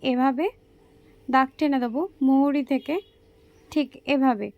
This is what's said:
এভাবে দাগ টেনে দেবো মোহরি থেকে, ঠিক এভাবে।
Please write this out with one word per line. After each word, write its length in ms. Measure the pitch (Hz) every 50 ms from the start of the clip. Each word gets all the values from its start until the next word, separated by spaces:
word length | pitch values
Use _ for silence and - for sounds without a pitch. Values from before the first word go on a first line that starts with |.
| - 262 254
এভাবে 340 | 247 254 269 262 240 320 403 - _ _ _ _ _ _ _ _ _ _ - - - _ -
দাগ 200 | 254 262 262 262 _ _
টেনে 200 | 320 302 277 269 247
দেবো 160 | 240 220 262 330 392 - _ 269
মোহরি 360 | 262 269 269 277 285 277 294 277 - 277
থেকে, 220 | 262 277 - 294 370 415 - _ _ _ _ _ _ _ _ _ _ _ _ -
ঠিক 160 | 302 294 - - - _ - 285
এভাবে। 340 | 277 269 269 247 208 208 208 202